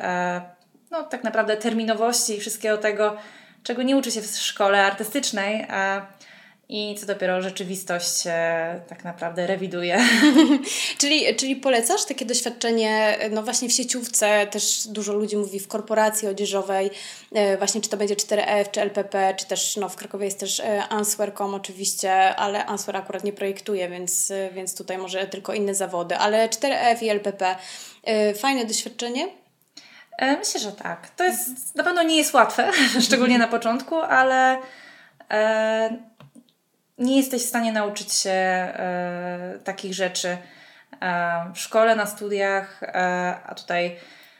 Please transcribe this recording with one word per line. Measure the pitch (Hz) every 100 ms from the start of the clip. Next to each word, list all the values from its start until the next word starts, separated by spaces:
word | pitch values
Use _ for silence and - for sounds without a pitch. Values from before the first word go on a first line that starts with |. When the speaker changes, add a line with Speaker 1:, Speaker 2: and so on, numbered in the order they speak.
Speaker 1:
e, | 185 180 180 180 180 - _ _ -
no, | 330
tak | 311 247
naprawdę | 233 220 208 214
terminowości | 233 226 226 214 233 240 - 208
i |
wszystkiego | 220 - 220 214
tego, | 214 208 208 208 - - - _
czego | - 247
nie | 262 277
uczy | 247
się | 220
w | -
szkole | - - - 202 202
artystycznej, | 196 196 220 285 - 208 196 220 -
a, | 202 196 196 196 - - - - _ -
i | 214 208 208
co | 208
dopiero | 196 185 185
rzeczywistość, | 190 190 185 190 - 175 175 - 175
e, | 165 165 165 165 175 -
tak | 175
naprawdę | 175 170 170 170 175
rewiduje. | 190 185 175 175 190 240 226 294 277 262
Speaker 2:
<laughs> | 277 - - - -
Czyli, | 285 302 247 233
czyli | 269 262
polecasz | 269 240 233 403
takie | - -
doświadczenie, | 226 240 240 240 233 226 220 220 214 - 214
no, | 214
właśnie | 214 233 240
w |
sieciówce, | 247 247 254 233 - 208 208 202
też | 208 - - 220
dużo | 208 208
ludzi | 208 214 208
mówi | 196 196
w | 196
korporacji | 214 214 220 214 214 208
odzieżowej, | 190 202 196 190 190 196 196 - - -
e, | 214 202 190
właśnie | 202 226
czy | 214
to | 202
będzie | 208 202
cztery | - 208 -
F, | 208 202
czy | 214
L | 202
P | 202
P, | 202 196 190
czy | 190 -
też, | 185 - 214
no, | 185
w | -
Krakowie | - 196
jest | 202 196
też, | 190 -
e, | 226 202 -
Answer.com | 214 208 - 202 202 202
oczywiście, | 196 196 190 196 - 190 190 190 -
ale | 202 208 -
Answer | 202 - 190
akurat | 185 190
nie | 202
projektuje, | 202 196 196 - 196 180
więc, | 180 180 - -
e, | 196 190
więc | 185 185 -
tutaj | 185 185
może | 185 185 190
tylko | 190 190
inne | 214 202
zawody, | 190 185 175 170 175
ale | 208 220 226
cztery | - 277
F | 262 240 226
i | 220
L | 208
P | 202
P, | 196 185 190 - - - -
e, | - 214 208
fajne | 208 277 262
doświadczenie? | 220 214 220 - 240 254 381 - _ _ _ - - - - -
Speaker 1:
E, | 262 294
myślę, | 415 330
że | 214
tak. | 202 - 170 -
To | -
jest, | 359 226 -
Speaker 2:
Mhm. | 254 -
Speaker 1:
na | 294
pewno | 330 349
nie | 320 320
jest | 294
łatwe, | 262 214 - 262 285
<laughs> | 262 240 240
szczególnie | 247 240
Speaker 2:
Mhm. | 247 233
Speaker 1:
na | 233
początku, | 226 247 262
ale, | 330 - 262 262 262 262 262 262 - - - - - -
e, | 214 220 220 220 220 220 240 - - - - - _ _ _ _ -
nie | 247 269
jesteś | 269 247
w | -
stanie | 240 226
nauczyć | 220 208 208 -
się, | - 196
e, | 185 185 185 180 - 185 180 180 175 180 180 180 196
takich | - 190 190
rzeczy, | 185 180 180 180 180 - - - - _ -
e, | 185 175 170 170 175
w | -
szkole, | - 226 226 220
na | 208
studiach, | - 208 202 196 196 196 -
e, | - 185 180 180 180 - -
a |
tutaj | - - 175 175 175 - - - _